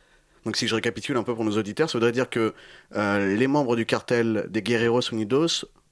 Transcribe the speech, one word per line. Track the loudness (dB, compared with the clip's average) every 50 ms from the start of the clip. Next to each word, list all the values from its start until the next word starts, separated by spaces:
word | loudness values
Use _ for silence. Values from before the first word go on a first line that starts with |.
| _ _ _ _ _ _ _ _ -8
Donc | -6 -4 -2
si | -2 0
je | 0
récapitule | 0 0 -2 -4 -4 -4 -2 -2
un | -2 -2
peu | -2 -2
pour | -2 -2
nos | 0 0 0
auditeurs, | -2 -2 -2 -2 0 0
ça | 0 2
voudrait | 2 2
dire | 2 0 -2 -2
que, | 0 0 0 0 -2 -6 -14 -20 -20 -20 -20 -8 -4 -2
euh, | 0 2 2 2 2 2 2 2
les | 2 2
membres | 2 2 2 2 0 0
du | 0
cartel | 0 -2 -2 0 0 0 2 2 2 0 0 -2 -2
des | -4 -4
Guerreros | -2 0 0 2 2 2 2 2 0 -2
Unidos | -2 -4 -2 0 0 2 2 0 -2 -4 -6 -10 _ _ _ _